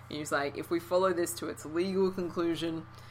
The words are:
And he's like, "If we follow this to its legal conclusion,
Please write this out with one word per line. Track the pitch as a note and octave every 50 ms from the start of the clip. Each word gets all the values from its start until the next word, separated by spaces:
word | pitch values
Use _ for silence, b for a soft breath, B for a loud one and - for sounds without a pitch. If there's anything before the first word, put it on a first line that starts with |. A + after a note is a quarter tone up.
| - -
And | - D3+
he's | D#3 D3+ D#3
like, | C#3+ C#3+ C#3+ - -
"If | D3+ -
we | E3+ E3+
follow | F3 - F#3 F3+ F#3+ F#3+ F3+
this | E3 F3 E3+ -
to | - D#3+ -
its | - - -
legal | D3 D#3 E3+ F3+ G3 F#3 F#3+ G3 F#3
conclusion, | F#3 F#3+ F3+ E3+ D#3+ F3+ E3+ E3+ E3 D#3 E3 E3+ D#3+ D#3+ E3 B B B B B